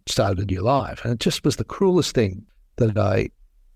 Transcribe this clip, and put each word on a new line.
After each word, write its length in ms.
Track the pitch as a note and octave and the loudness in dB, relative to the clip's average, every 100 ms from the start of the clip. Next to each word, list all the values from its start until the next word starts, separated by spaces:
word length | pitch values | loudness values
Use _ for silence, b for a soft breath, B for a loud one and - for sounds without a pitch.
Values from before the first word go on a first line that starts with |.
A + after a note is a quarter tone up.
| - | -4
started 320 | - G2+ F#2 | 0 0 0
a 80 | G2+ | -2
new 160 | F#2 | -2
life. 420 | G#2+ C#3 G#2+ - | 0 0 -2 -6
And 100 | A#2 | -6
it 40 | A#2 | -2
just 260 | - - | -2 0
was 120 | D3+ - | -2 -2
the 80 | |
cruelest 500 | - - G3 F3+ - | -4 0 2 2 2
thing 320 | - G2+ F#2+ - _ _ - | 0 0 -2 -16 _ _ 0
that 200 | A2+ G#2 | 0 2
I 340 | G2+ G#2 - _ - _ _ | 2 0 -2 _ -20 _ _